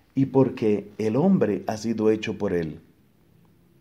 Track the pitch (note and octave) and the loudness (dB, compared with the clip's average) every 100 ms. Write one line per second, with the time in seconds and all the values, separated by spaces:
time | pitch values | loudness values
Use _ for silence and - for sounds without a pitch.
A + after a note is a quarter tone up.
0 | _ - C3+ C3+ C3 - A2 G#2 - - | _ -2 0 4 2 2 0 0 -2 -4
1 | A2 G#2+ F#3 F3+ G#2+ G2 - G#2 A2 A2 | -2 2 2 4 2 -2 -4 -8 -6 0
2 | G#2+ A2 A2+ G2 G2+ F2 D#2+ D#2 - _ | 2 2 -2 -4 -2 -2 -4 -8 -18 _
3 | _ _ _ _ _ _ _ _ | _ _ _ _ _ _ _ _